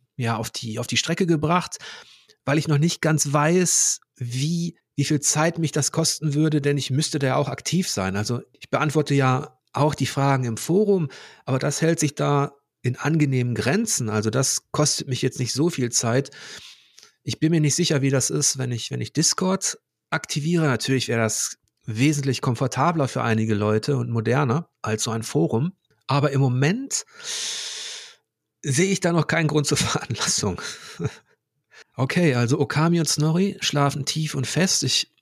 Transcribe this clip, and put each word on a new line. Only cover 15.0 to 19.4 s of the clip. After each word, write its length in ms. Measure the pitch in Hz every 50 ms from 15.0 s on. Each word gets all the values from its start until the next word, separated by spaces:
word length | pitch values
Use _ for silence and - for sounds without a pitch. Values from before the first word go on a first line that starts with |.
| - -
mich 140 | 127 -
jetzt 180 | - 131 - -
nicht 140 | 127 117 -
so 160 | 127 151 175
viel 220 | 165 - 123 113
Zeit. 400 | - - - 117 117 135 139 - - - - - - - - - - - _ _ _ - - - _ _ _
Ich 160 | - - -
bin 120 | - 156
mir 100 | 170 165
nicht 140 | 151 147 -
sicher, 260 | - 180 - 165 135
wie 80 | 131 139
das 200 | 135 135 127 -
ist, 280 | - 151 143 - - 135
wenn 140 | 127 123
ich, 200 | 123 113 - -
wenn 100 | 127 123
ich 120 | 120 - -
Discord 640 | 143 160 - - -